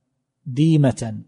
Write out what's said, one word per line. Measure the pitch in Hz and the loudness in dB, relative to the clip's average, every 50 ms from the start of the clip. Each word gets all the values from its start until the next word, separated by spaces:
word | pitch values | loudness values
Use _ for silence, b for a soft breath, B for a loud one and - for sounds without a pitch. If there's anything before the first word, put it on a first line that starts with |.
| _ _ _ _ _ _ _ _ _ | _ _ _ _ _ _ _ _ _
ديمة، | 139 123 135 156 160 160 151 143 127 110 - 123 113 104 - - | -8 -2 0 2 2 4 4 2 2 0 -2 -8 -10 -10 -12 -14